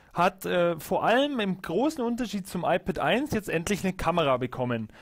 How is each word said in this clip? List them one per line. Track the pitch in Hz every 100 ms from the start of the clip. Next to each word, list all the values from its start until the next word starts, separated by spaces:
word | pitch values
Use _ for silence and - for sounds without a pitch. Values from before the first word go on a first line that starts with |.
| -
hat, | - 180 190 180
äh, | 180 175 165
vor | - -
allem | 165 233 285 269
im | 202 185
großen | - 170 285 311
Unterschied | 233 240 233 208 185
zum | 180 143
iPad | 175 180 165
eins | 143 208 294
jetzt | 220 -
endlich | 165 165 202
eine | 190
Kamera | 185 - 175 147 127
bekommen. | 127 - 123 117 110 -